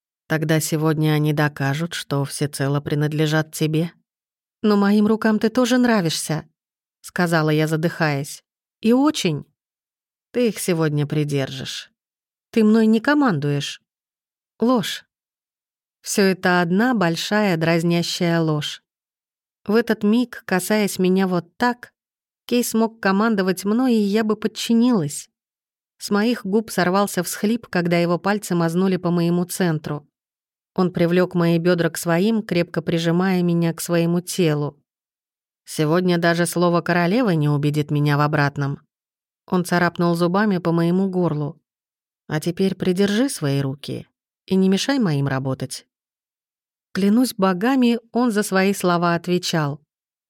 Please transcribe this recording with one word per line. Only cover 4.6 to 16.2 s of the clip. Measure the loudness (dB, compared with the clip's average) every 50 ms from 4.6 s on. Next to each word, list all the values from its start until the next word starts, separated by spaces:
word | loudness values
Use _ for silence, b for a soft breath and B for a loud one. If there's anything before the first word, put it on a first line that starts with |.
"Но | 0 2 2
моим | 2 2 2 2 4 2
рукам | 2 0 0 0 0 0 2
ты | 0 0
тоже | 0 0 0 2 2 2
нравишься", | 2 2 2 0 0 -2 -4 -4 -6 -6 -6 -6 -8 _ _ _ _ _ _ _ _ _ _ _
сказала | -20 -8 -4 -2 -2 0 2 2 2 2
я, | 2 2 0
задыхаясь. | 0 0 0 -2 -2 -2 -2 -2 -2 -2 -4 -6 -8 -12 -18 _ _ _ _ _ _ _ _
"И | 0 2
очень". | 4 4 2 2 0 0 -2 -2 -2 -4 -8 _ _ _ _ _ _ _ _ _ _ _ _ _ _ _ _ _
"Ты | -2 0 0 0
их | -2 -2
сегодня | -2 -2 0 0 0 0 0 -2 -2
придержишь". | -2 -2 -2 -2 -2 -2 -2 -4 -4 -8 -10 -12 -12 -12 -14 -14 -18 _ _ _ _ _ _ _ _ _ _ _ _
"Ты | 2 4
мной | 4 6 6 6 6
не | 4 4 2
командуешь". | 2 2 2 2 2 2 0 0 -2 -2 -2 -4 -4 -8 -10 -14 _ _ _ _ _ _ _ _ _ _ _ _ _ _ _ -2
"Ложь". | 0 2 2 2 0 -4 -8 -12 -14 _ _ _ _ _ _ _ _ _ _ _ _ _ _ _ _ _ _ _
Все | -12 -4 0 2